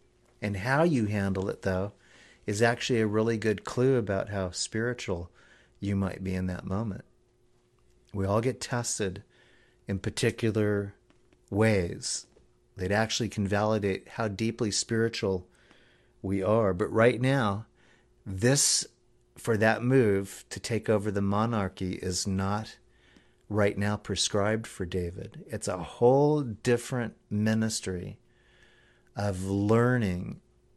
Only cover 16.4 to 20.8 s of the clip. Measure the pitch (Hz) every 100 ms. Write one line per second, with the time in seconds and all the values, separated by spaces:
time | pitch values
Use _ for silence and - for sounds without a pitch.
16.4 | 95 110 104 90 104 107 117 117 131 139
17.4 | 110 101 113 _ _ _ _ _ - 95
18.4 | 120 139 - - - _ _ _ _ -
19.4 | - 110 110 107 120 131 113 98 98 -
20.4 | - - - 113